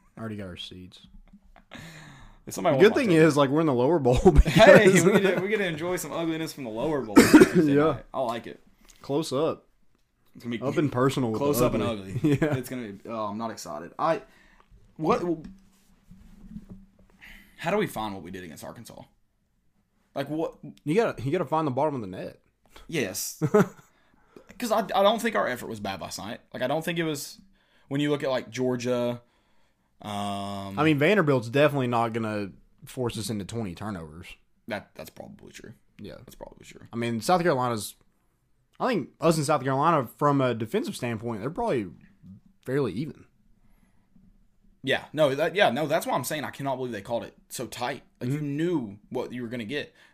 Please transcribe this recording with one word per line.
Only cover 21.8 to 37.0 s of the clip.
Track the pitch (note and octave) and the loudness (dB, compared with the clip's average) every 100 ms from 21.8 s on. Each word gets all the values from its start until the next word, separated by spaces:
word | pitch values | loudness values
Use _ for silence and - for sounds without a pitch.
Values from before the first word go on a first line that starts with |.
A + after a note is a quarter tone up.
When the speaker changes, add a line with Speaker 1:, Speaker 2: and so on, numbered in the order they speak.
| D3+ C3+ | -2 -4
Speaker 1:
of | |
the | G2 | -10
net. | F#2+ F#2+ - _ _ _ - - | -10 -12 -16 _ _ _ -20 -8
Speaker 2:
Yes. | D#3 G2+ G2+ - - D3+ | -4 -4 -6 -10 -4 2
Speaker 1:
<laughs> | G#3 - - _ _ _ _ _ - - - | 4 2 -2 _ _ _ _ _ -20 -20 -8
Speaker 2:
'Cause | A#3+ | -2
I, | G#3+ | -2
I | F#3 F#3+ | 0 4
don't | G3 A3+ | 4 4
think | A#3 G#3 | 0 0
our | F#3+ | -2
effort | A#2+ - | -4 -8
was | G#2+ | -8
bad | G2+ F#2+ | -8 -8
last | E2+ - | -10 -10
night. | G2 A#2+ _ | -12 -12 _
Like, | A#2+ | -6
I | B2+ | -2
don't | D#3 | -2
think | E3 E3+ | -2 -2
it | |
was, | D#3+ C#3+ - - - _ _ _ - | -2 -4 -8 -16 -20 _ _ _ -6
when | C#3 | -2
you | D3 | 0
look | D3 | 0
at, | C#3 | -2
like, | B2+ G#2 | -4 -4
Georgia, | A#2 B2+ B2 A#2+ B2 A#2+ A#2+ _ _ _ _ _ _ _ - | -2 -2 0 -2 -2 -2 -4 _ _ _ _ _ _ _ -16
um, | G#2 G2+ G2+ G2+ G2+ G2+ G2 G2 | -8 -6 -4 -6 -6 -8 -8 0
Speaker 1:
I | |
mean, | D#3 D3 | 2 2
Vanderbilt's | D3+ G#3 D3+ C3 A#2 | 4 2 2 0 0
definitely | C#3 D3 C#3 B2+ | 2 2 2 -2
not | A#2+ A#2 | 0 0
gonna | A2+ A2 G#2+ G2 - _ _ - | -2 -4 -6 -8 -12 _ _ -14
force | - A#2+ G#2+ | -6 -6 -4
us | G2 | -6
into | G#2+ F#2+ | -6 -8
twenty | A#2 G#2 E2 | -8 -8 -8
turnovers. | G#2 F#2 D#2+ D#2+ F2 - _ _ - | -10 -10 -12 -16 -18 -20 _ _ -10
Speaker 2:
That, | G#2 - - | -10 -12 -18
that's | - | -18
probably | - - - - | -16 -20 -20 -20
true. | - - - _ - | -20 -20 -20 _ -18
Speaker 1:
Yeah. | F2+ - - | -16 -16 -20
Speaker 2:
That's | - | -20
probably | - - - | -20 -20 -20
true. | - - | -20 -12
Speaker 1:
I | |
mean, | A2+ | -6